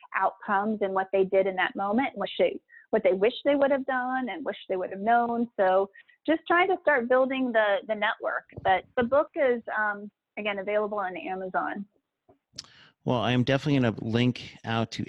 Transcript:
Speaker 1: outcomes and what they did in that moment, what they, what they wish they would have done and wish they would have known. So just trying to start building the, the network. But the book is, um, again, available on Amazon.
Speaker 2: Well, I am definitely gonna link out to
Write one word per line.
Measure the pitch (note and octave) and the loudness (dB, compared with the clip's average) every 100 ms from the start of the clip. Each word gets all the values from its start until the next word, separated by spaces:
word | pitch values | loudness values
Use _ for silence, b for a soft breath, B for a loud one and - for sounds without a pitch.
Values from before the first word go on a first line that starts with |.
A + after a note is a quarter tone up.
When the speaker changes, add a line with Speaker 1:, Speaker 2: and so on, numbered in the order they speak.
| B | B
Speaker 1:
outcomes | - F#3+ - - G3 G#3+ G#3+ | -2 -2 -4 -2 -2 0 -2
and | G3 | -2
what | F#3+ F#3+ | -2 0
they | G3 | 0
did | F#3+ F#3+ F#3+ | 2 2 2
in | F#3 | 0
that | F3 | -2
moment, | - G3+ A3 C#4 | -2 -2 0 -2
what | - F#3+ - | -4 -8 0
they, | F3+ - _ B B | 0 0 _ B B
what | A3 | 0
they | F#3+ | 2
wish | F#3+ G#3 B3 | 4 2 2
they | C#4+ C#4+ | 0 2
would | C#4 | 4
have | C#4 C4+ | 2 0
done | C4 B3+ C4 B3 | -4 -2 -4 -4
and | F#3+ | -6
wish | - G#3 - | -8 -8 -6
they | F#3+ | -6
would | F3+ | -4
have | F#3+ | -4
known. | G#3 A#3+ A#3 A#3 A#3 - | 2 4 2 -2 -4 0
So | F#3+ F#3 G3 B B B - | 2 4 2 B B B -2
just | D#4+ - | -2 2
trying | F4 F#4+ | 2 2
to | F4+ | 2
start | - C#4+ A#3+ | 2 2 4
building | B3+ C4 C4 B3+ | 2 2 0 0
the, | A3+ G#3 G3 G#3 | 2 2 0 -2
the | G#3+ | -4
network. | G#3 - - - - - | -2 -4 -4 -6 -8 -4
But | F#3+ F#3 - - | 0 0 0 -2
the | |
book | A#3+ C4+ D#4 | 2 2 2
is, | E4+ C4+ A#3+ - G#3+ | 0 0 0 -2 -2
um, | G#3+ G3+ G#3 _ _ - | -2 -4 -10 _ _ -8
again, | G#3 G3+ | -6 -4
available | F#3+ G#3 G#3+ G#3 | -2 -2 0 -2
on | F#3 F3+ | -4 -6
Amazon. | - F#3 F#3 F3+ E3 G#3 G3+ _ _ _ _ _ _ - b b b b | -8 -8 -4 -4 -4 -8 -12 _ _ _ _ _ _ -20 b b b b
Speaker 2:
Well, | - B2 | -2 0
I | G#2 | 2
am | B2 | 0
definitely | A#2+ C3+ D3+ C#3 | 2 0 2 2
gonna | B2 G2+ | 2 0
link | A2+ A2+ B2 A#2+ - - | -2 2 2 0 -10 -14
out | - A2+ A2+ | -4 -4 -4
to | - | -6